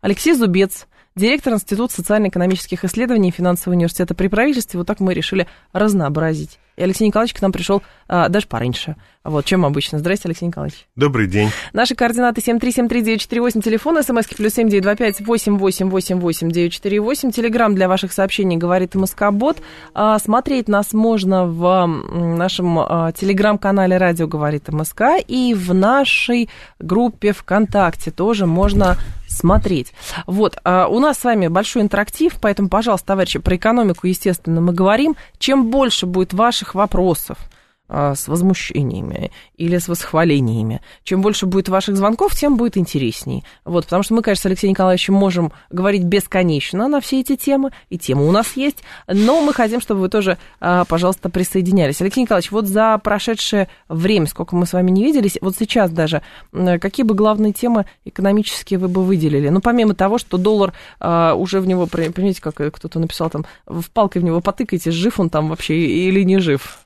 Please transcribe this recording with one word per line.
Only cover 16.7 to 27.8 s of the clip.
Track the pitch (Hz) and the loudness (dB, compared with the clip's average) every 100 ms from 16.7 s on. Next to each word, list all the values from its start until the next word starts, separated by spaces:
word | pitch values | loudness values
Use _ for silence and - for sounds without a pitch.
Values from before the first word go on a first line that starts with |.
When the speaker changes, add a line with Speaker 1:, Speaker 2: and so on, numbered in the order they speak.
Speaker 1:
четыре | - 202 208 | -2 -2 -2
восемь, | 214 285 262 | 0 -2 -2
Telegram | 226 226 233 226 | -2 -2 2 2
для | 196 185 | 2 2
ваших | 190 190 | 0 -2
сообщений | - 190 - 190 165 | -2 -2 0 0 0
«Говорит | 175 185 185 190 | 0 0 0 -2
М | 190 | -4
С | |
К | - 208 | 0 0
Бот». | 202 262 330 - - - | 2 0 -2 -8 -20 -14
А, | - 214 214 | -2 2 2
смотреть | 208 226 262 269 214 | 2 0 2 -2 2
нас | 202 208 | 0 2
можно | 214 226 220 185 190 180 | 0 2 2 2 2 0
в, | 165 175 | 0 2
м, | 185 175 156 - 170 170 170 | 4 2 -2 -6 -4 -2 0
нашем, | 185 - 180 165 | -2 0 0 0
а, | - 170 165 | 0 0 -2
Telegram-канале | - 190 196 208 208 196 196 185 185 | -2 -2 2 2 2 0 2 4 4
Радио | 185 170 160 | 2 0 -2
говорит | 156 147 151 - | -2 -2 -2 -4
М | 156 160 | -6 -6
С | |
К | - 233 359 | 0 2 2
и | - 254 247 | 0 -2 0
в | 214 180 | 0 0
нашей | 185 196 269 277 - - 240 226 - - _ | 2 4 2 2 0 0 -2 -2 -8 -20 _
группе | 160 185 240 - 202 | -2 0 0 0 -2
ВКонтакте | 202 - 190 220 202 | -2 -2 0 2 2